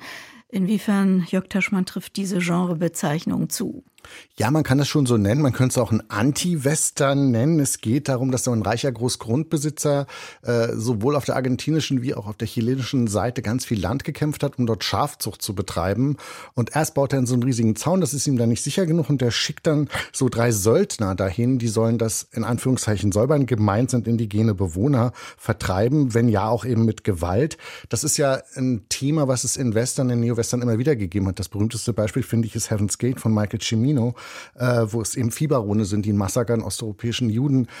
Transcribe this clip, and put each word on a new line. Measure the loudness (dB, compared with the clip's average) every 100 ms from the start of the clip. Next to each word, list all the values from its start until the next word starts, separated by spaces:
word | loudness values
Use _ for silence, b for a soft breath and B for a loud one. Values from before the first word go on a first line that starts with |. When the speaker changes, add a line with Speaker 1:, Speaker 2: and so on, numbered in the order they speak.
| B B B B _
Speaker 1:
Inwiefern, | -2 0 0 2 2 4 2 2
Jörg | -2 -2
Taschmann, | -2 0 -2 -2
trifft | -6 -10 -6
diese | -4 -2
Genrebezeichnung | 0 0 0 0 -2 -2 -2 -2 -2 -2 -2
zu? | -4 -6 -8 -16 _ B B B -2
Speaker 2:
Ja, | 2
man | 2
kann | 2 2
das | 2
schon | 2 4
so | 4
nennen. | 4 4
Man | 2
könnte | 2 2
es | 2
auch | 2
einen | 0 0
Anti-Western | 0 2 2 0 0 0 0 -2 0 2 4 4
nennen. | 4 4 4
Es | 2 -2
geht | 0 0 0
darum, | 0 0
dass | 0
so | 0
ein | 0
reicher | 0 0 -2
Großgrundbesitzer, | -2 -2 -2 -2 -2 0 -2 -2 -2 0 0 -2 B B B
äh, | 0 2 2
sowohl | 0 -2 0 2 0
auf |
der | 0
argentinischen | -2 0 -2 0 -2 0 -2
wie | -2
auch | -6 -8
auf | -8
der | -6
chilenischen | -2 0 -2 -2 0 0
Seite | 0 -2 -2
ganz | -2 -2
viel | -2 -2
Land | 0 -2
gekämpft | -6 -4 -4 -2
hat, | -4 0
um | 0
dort | 0
Schafzucht | -2 0 -2 -4 -10 -8
zu | -6
betreiben. | -6 -4 -2 0 2 0 -2 B B B
Und | -4 -2 0
erst | 0
baut | 0 0
er | 2 2
so |
einen | 2
riesigen | 2 2 2
Zaun, | 2 0 2
das | 0
ist | 0 0
ihm | 2
dann | 2
nicht | 0
sicher | -2 -2 2
genug. | 2 2
Und | 2
der | 0
schickt | 0 -4 -2 0
dann | 2 0 B B
so | -2 0
drei | 2 2
Söldner | 2 4 4 2 0 -2 0
dahin, | 0 0 0 0
die | 0
sollen | 0 2 2
das | 0 -4 -6
in | -4
Anführungszeichen | -2 -2 0 0 0 0 2
säubern, | 2 2 2 2
gemeint | 2 2 2 2
sind | 0 0
indigene | 0 0 2 2
Bewohner, | 2 0 0 2 2 0 B B -6
vertreiben, | -4 -4 -2 0 2 2 2
wenn | 2 4
ja | 2 0
auch | -2
eben | 0 2
mit | 2 0
Gewalt. | -2 -2 0 0 0 -4 B B -8
Das | -4
ist | -2 0
ja | 0 0 -4
ein | -4 -2 -2 -4
Thema, | -4 0 2 2
was | 0
es | -2 -2
in | 0
Western, | 2 0 0 0
in | 2
Neo-Western | 0 0 -2 0
immer | 0 2
wieder | 2
gegeben | 0 0 0 0
hat. | -2
Das | -4
berühmteste | -2 -2 -2 -4
Beispiel, | -2 -2 -2
finde | 0 0 0
ich, |
ist | -4 -2
Heaven's | -2 -2 -2
Gate | -2 0
von | 0
Michael | 2 0 -4
Cimino, | -2 0 2 2 0 B B B B
äh, | -2 0 2 2
wo | -2
es | -4 -2
eben | -2
Fieberrone | 0 0 2 2 0
sind, | 0 0 0
die |
ein | 0
Massaker | 0 0 0
an | -2
osteuropäischen | -2 -6 -8 -6 -4 -2 0
Juden, | 0 2 2 0 B